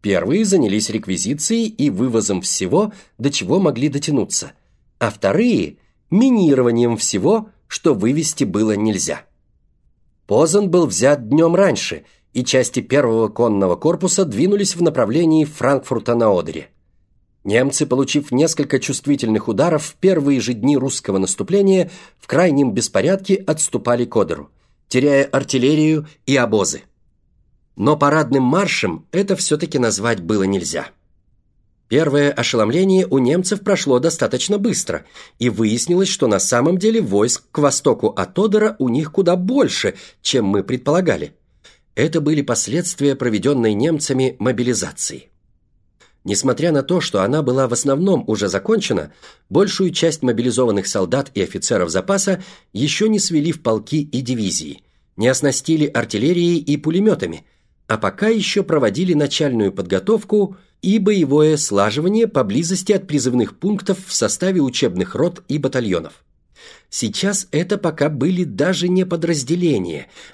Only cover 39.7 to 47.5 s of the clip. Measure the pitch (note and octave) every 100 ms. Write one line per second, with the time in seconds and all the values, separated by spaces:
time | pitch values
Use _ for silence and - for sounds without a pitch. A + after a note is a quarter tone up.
39.7 | - G2 - - _ - C3 G2+ G2+ F#2
40.7 | B2+ D3 E3+ F3 E2+ D2 - _ _ -
41.7 | _ _ - C3 E3 D3 D#3 C3 A2+ -
42.7 | D3+ F3 - C#3 C3+ B2 G#2+ B2 C#3 A2+
43.7 | G#2 D3+ D#3 - C3 C3 - A#2 A#2+ B2
44.7 | G#2+ D#2+ - - C2 - _ _ _ _
45.7 | _ _ _ _ _ - G2 C3+ B2+ E3
46.7 | D3 C#3 F3+ - G2 G2+ C3+ B2+